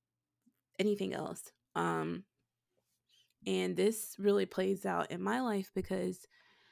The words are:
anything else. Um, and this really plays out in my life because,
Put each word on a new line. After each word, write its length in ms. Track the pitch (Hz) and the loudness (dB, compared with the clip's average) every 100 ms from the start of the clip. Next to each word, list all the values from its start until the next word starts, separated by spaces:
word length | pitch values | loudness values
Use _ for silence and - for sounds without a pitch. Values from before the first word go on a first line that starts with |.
| _ _ _ _ _ _ _ - | _ _ _ _ _ _ _ 0
anything 360 | 208 202 190 | 2 2 0
else. 380 | - - - - _ _ | -2 -6 -8 -14 _ _
Um, 500 | 165 170 165 160 170 - _ _ _ _ _ _ _ _ _ _ _ 208 | -2 0 0 -2 -6 -10 _ _ _ _ _ _ _ _ _ _ _ -2
and 300 | 190 185 180 | 0 0 2
this 400 | 202 226 - - | 2 2 -4 0
really 280 | 202 202 190 | 4 4 2
plays 400 | - 190 190 190 | 0 0 0 0
out 240 | 175 - | 0 0
in 120 | 175 | -2
my 180 | 190 240 | 0 0
life 300 | 254 202 190 | 0 0 -2
because, 520 | 190 180 190 180 180 - - - _ _ | -4 -2 -2 -2 -4 -10 -20 -20 _ _